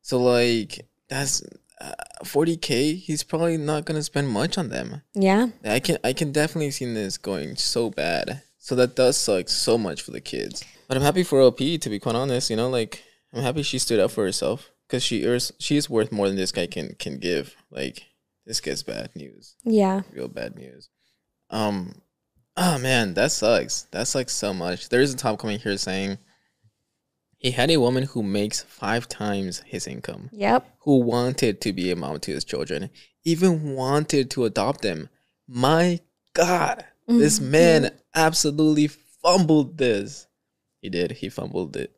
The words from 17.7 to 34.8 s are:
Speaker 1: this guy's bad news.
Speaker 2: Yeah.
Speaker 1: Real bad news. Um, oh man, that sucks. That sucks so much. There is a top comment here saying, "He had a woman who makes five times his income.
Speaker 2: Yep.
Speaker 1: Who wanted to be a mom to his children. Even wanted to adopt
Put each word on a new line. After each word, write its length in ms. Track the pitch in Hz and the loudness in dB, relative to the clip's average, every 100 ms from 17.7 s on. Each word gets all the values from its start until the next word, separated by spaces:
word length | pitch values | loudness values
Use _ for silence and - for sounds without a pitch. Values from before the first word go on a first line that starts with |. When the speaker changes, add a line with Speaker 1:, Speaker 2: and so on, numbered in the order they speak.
| 60 67 - - _ _ _ - | -10 -10 -10 -20 _ _ _ -8
Speaker 1:
this 120 | 113 | -6
guy's 220 | 78 69 | -6 -8
bad 340 | - 53 57 - | -8 -10 -10 -14
news. 380 | 69 50 - _ | -18 -20 -20 _
Speaker 2:
Yeah. 380 | 240 220 190 190 190 | 2 4 4 0 -6
Speaker 1:
Real 180 | - 64 | -10 -10
bad 260 | - 58 - | -8 -12 -12
news. 320 | 65 64 _ _ _ _ _ _ _ | -20 -20 _ _ _ _ _ _ _
Um, 500 | 113 107 101 90 - _ _ _ _ _ - | -2 -2 -2 -8 -14 _ _ _ _ _ 0
oh 240 | 180 143 | 0 2
man, 340 | 131 127 104 | 2 2 2
that 180 | 87 127 | 0 0
sucks. 520 | - 107 107 60 - - | 2 2 2 0 -8 -8
That 160 | 90 120 | -6 -2
sucks 260 | 139 123 | -2 -4
so 180 | - 101 | -4 -4
much. 380 | 92 87 90 - | -4 -6 -6 0
There 120 | 123 | 2
is 120 | 143 | 2
a 40 | 127 | 0
top 200 | 117 104 | -4 -4
comment 240 | 113 104 | -6 -6
here 160 | 107 98 | -4 -4
saying, 400 | - 95 98 98 _ _ _ _ _ _ _ _ _ _ _ _ | -4 -4 -4 -6 _ _ _ _ _ _ _ _ _ _ _ _
"He 140 | 127 | -4
had 180 | 123 135 | 0 2
a 80 | 160 | 4
woman 260 | 120 131 | 4 2
who 200 | 139 123 | -2 -4
makes 380 | 101 101 104 - | -2 -2 -2 -4
five 440 | - - 101 117 - | -10 -8 -4 -2 -4
times 520 | - 107 101 95 - - | -8 -4 -4 -6 -10 -10
his 220 | 92 82 | -10 -10
income. 420 | 65 - - 135 | -10 -12 -12 -16
Speaker 2:
Yep. 360 | 208 202 247 - _ | -4 0 0 -2 _
Speaker 1:
Who 180 | 151 135 | 4 4
wanted 640 | 120 120 123 131 120 95 | 4 0 -2 0 0 0
to 120 | 110 | -6
be 180 | 92 90 | -2 -2
a 40 | 87 | -2
mom 240 | 69 76 | -6 -8
to 100 | - | -6
his 120 | 71 | -8
children. 460 | - 65 78 73 - - - _ | -6 -6 -4 -6 -8 -14 -20 _
Even 520 | 165 165 185 160 151 135 | -2 2 4 2 -2 -4
wanted 540 | 131 147 156 143 131 | 2 2 2 0 0
to 140 | - 117 | 0 0
adopt 360 | 104 107 143 | 0 -2 -2